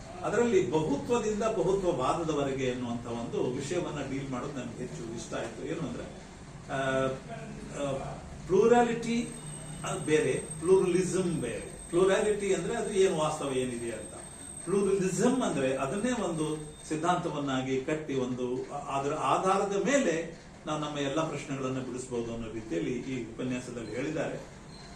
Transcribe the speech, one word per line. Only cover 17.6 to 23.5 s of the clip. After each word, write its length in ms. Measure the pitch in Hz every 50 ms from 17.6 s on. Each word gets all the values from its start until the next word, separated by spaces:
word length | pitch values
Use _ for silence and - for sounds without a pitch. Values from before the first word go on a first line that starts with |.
| 127 131 131 131
ಕಟ್ಟಿ 340 | - 151 156 156 - - 135
ಒಂದು 400 | 131 123 123 127 123 123 123 127
ಅ-, 460 | 131 - - 143 143 - - 135 139
ಅದರ 140 | 139 143 151
ಆಧಾರದ 680 | 143 131 135 156 175 180 190 196 196 208 196 196 190 175
ಮೇಲೆ 540 | 220 285 269 240 170 160 160 170 - - - - - - - -
ನಾವು 140 | 156 156 151
ನಮ್ಮ 180 | 151 151 147 143
ಎಲ್ಲ 300 | 143 139 - 156 - -
ಪ್ರಶ್ನೆಗಳನ್ನ 500 | 143 139 - - 139 127 127 131 131 131
ಬಿಡಿಸಬಹುದು 560 | - - 123 123 - - 123 117 117 113 113
ಅನ್ನೋ 180 | 113 113 107 110
ರೀತಿಯಲ್ಲಿ 400 | 113 107 - 165 165 151 131 123
ಈ 320 | 120 - 135 131 123 113
ಉಪನ್ಯಾಸದಲ್ಲಿ 680 | - - - 127 127